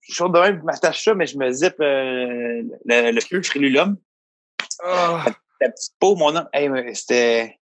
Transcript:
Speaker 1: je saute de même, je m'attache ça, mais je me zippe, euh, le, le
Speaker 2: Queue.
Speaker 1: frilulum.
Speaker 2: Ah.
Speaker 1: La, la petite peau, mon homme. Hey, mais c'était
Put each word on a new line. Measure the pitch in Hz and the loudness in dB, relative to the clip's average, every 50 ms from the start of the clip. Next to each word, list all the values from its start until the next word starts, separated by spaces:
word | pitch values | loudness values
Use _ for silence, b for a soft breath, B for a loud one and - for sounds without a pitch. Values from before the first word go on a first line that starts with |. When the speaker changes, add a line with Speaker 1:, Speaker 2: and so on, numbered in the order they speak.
| _ - | _ -12
Speaker 1:
je | 180 | -6
saute | - 170 180 185 | -4 -2 2 4
de | - | 4
même, | 180 202 202 170 | 4 4 2 0
je | 151 | -4
m'attache | 165 147 - - 170 156 - - | -6 -6 0 0 0 0 0 0
ça, | 220 220 | 0 2
mais | 196 170 | 2 0
je | 135 127 143 | -4 -2 -2
me | 135 127 | -2 -2
zippe, | 127 131 151 185 180 - | 0 0 0 -2 0 0
euh, | 156 143 139 135 135 131 127 127 127 123 123 120 120 120 117 117 117 117 - - - | 0 0 0 0 -2 -2 -4 -4 -4 -4 -6 -6 -6 -6 -6 -6 -8 -10 -12 -12 -2
le, | - 120 120 120 117 117 | 0 2 2 4 2 2
le | 117 | 0
Speaker 2:
Queue. | 110 - - 180 190 | -2 -2 -4 -4 -4
Speaker 1:
frilulum. | - - 143 143 139 131 139 170 196 202 190 _ _ _ _ _ _ _ _ _ _ _ _ - - - - 170 | -2 -2 0 0 2 4 4 2 2 0 -4 _ _ _ _ _ _ _ _ _ _ _ _ -14 -14 -12 -12 -6
Speaker 2:
Ah. | 180 185 180 175 170 170 170 151 | -4 0 0 2 0 0 0 -2
Speaker 1:
La, | - - _ _ _ _ _ 139 | -4 -4 _ _ _ _ _ -2
la | 123 - | -2 -2
petite | - - - _ _ | -4 -14 -16 _ _
peau, | - 185 202 | 4 4 4
mon | 180 156 147 151 | 4 2 2 2
homme. | 165 165 - - | 0 -4 -2 -2
Hey, | 139 147 143 | -2 0 0
mais | 135 131 120 123 113 | -2 -2 -4 -6 -10
c'était | - - - 123 123 120 120 117 117 113 110 - _ _ | -12 -4 0 2 2 4 4 2 2 0 -2 -8 _ _